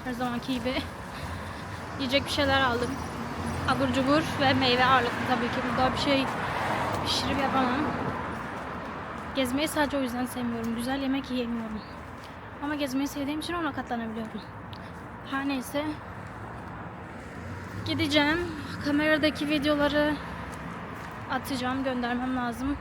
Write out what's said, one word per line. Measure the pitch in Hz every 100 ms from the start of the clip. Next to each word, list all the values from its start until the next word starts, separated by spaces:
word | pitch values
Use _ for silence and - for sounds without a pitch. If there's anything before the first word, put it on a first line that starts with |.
Her | 254
zamanki | 240 247 240 247
gibi. | 254 240 277 - - - - - - - - - - - -
Yiyecek | 269 277
bir | -
şeyler | - 277 269
aldım. | 254 240 240 269 - - - - - - -
Abur | 254 269
cubur | 247 262 294 320 -
ve | 269
meyve | 262 262 247
ağırlıklı | 254 262 240 240 240
tabii | 247 240
ki. | 262 254
Burada | 247 254
bir | -
şey | 294 269 254 - - - - - - - -
pişirip | - 262 277
yapamam. | 269 262 247 262 311 - - - - - - - - - - - - - -
Gezmeyi | 269 254 262 311
sadece | 320 285 285
o |
yüzden | 254 247 254
sevmiyorum. | 254 240 233 226 233
Güzel | 240 277
yemek | 269 277 269
yiyemiyorum. | 254 233 233 220 214 - - - - - - - -
Ama | 285
gezmeyi | 294 285 262 277
sevdiğim | 285 277 311
için | 302
ona | 349 320
katlanabiliyorum. | 277 247 240 226 220 220 208 - - - - - - - - -
Her | 277 277
neyse. | 269 240 285 302 294 - - - - - - - - - - - - - - - - - -
Gideceğim. | - 302 320 294 285 339 349 311 - -
Kameradaki | 294 294 302 311 302 - 294
videoları | 302 294 294 285 294 302 294 - - - - - - - - - - -
atacağım, | 262 - 262 254 262
göndermem | 269 247 240 247 254 254
lazım. | 240 233 269 285